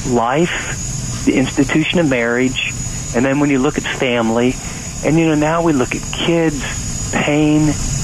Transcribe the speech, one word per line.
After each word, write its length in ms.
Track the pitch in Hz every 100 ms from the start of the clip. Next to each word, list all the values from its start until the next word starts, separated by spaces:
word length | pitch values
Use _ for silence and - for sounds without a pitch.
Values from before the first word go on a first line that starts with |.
| 135
Life, 1160 | 120 117 143 175 - - - - - - - -
the 120 | -
institution 640 | 131 - 135 156 156 180
of 100 | 156
marriage, 640 | 127 117 120 127 - - - - - - 120
and 80 |
then 160 | 135 139
when 100 | 147
you 100 | 135
look 180 | 143 147
at 60 |
family, 720 | - - 135 120 113 113 123 - - - - - -
and, 120 | 160
you 100 | 160
know, 80 | 151
now 260 | 151 165
we 100 | 170
look 240 | 143 123 -
at 60 | -
kids, 1000 | - - 165 160 147 120 - - - -
pain, 540 | - - 147 151 151 151 143 - -